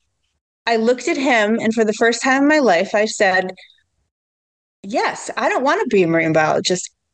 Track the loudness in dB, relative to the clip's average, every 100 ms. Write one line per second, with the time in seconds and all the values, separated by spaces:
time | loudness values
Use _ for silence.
0 | _ _ _ _ _ _ -2 0 0 0
1 | -2 -2 0 2 2 0 -2 0 -2 0
2 | 0 0 0 2 2 2 4 2 0 -2
3 | -2 0 0 0 -4 -8 -20 _ _ _
4 | _ _ _ _ _ _ _ _ -6 -2
5 | -2 -4 -8 -4 -2 0 0 0 0 2
6 | 2 2 2 2 2 0 -2 -4 -6 _
7 | _